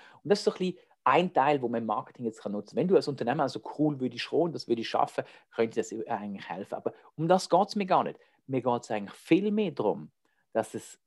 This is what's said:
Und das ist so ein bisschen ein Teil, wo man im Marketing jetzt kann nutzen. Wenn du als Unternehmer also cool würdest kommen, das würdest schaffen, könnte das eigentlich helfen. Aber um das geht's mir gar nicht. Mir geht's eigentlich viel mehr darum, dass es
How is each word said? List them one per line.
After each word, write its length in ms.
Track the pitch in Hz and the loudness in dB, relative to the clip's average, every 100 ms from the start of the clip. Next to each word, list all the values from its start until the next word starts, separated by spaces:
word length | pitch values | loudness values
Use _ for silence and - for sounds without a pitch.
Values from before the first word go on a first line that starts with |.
| - - | -18 -8
Und 80 | 143 | 0
das 100 | 202 | 0
ist 60 | - | 2
so 60 | |
ein 60 | - | 0
bisschen 200 | 185 175 _ _ - | -2 -4 _ _ 2
ein 280 | 139 180 | 4 4
Teil, 280 | - 135 147 | 4 4 2
wo 80 | 120 | 0
man 120 | 117 | -2
im 60 | 110 | -2
Marketing 380 | 107 139 - 120 | -4 -4 -8 -8
jetzt 160 | - | -6
kann 100 | - | -8
nutzen. 240 | 101 - 107 | -8 -2 0
Wenn 140 | 175 | 4
du 80 | 180 | 4
als 100 | 135 | 4
Unternehmer 360 | 139 117 147 | -2 -2 0
also 180 | 135 107 - - | -2 -4 -8 0
cool 180 | 151 143 | 0 0
würdest 260 | 127 120 - | -4 -4 -4
kommen, 240 | 127 170 | 0 0
das 160 | 131 - | -2 -2
würdest 220 | 117 110 | -2 0
schaffen, 340 | 117 123 - - - _ - | 0 0 -2 -8 -10 _ -2
könnte 240 | 117 113 | -2 -2
das 140 | 110 113 - | -4 -4 -6
eigentlich 420 | 113 104 98 - | -6 -6 -10 -10
helfen. 260 | 87 101 - | -10 -8 -8
Aber 180 | - - - - | -8 -8 -14 -4
um 140 | 165 | 2
das 200 | 185 - | 2 4
geht's 280 | 170 202 214 | 2 2 -2
mir 80 | 185 | 0
gar 180 | 165 | 2
nicht. 160 | 117 - _ _ - | 2 -4 _ _ -6
Mir 160 | 131 | -4
geht's 300 | 123 120 - | 0 -2 -2
eigentlich 240 | 107 101 - | -6 -6 -8
viel 360 | - 165 208 | 2 2 4
mehr 200 | 208 202 | 0 -2
darum, 400 | 139 107 78 78 _ _ _ _ | 0 -2 -2 -6 _ _ _ _
dass 220 | 113 107 | -4 -4
es 260 | 110 - - | -6 -14 -20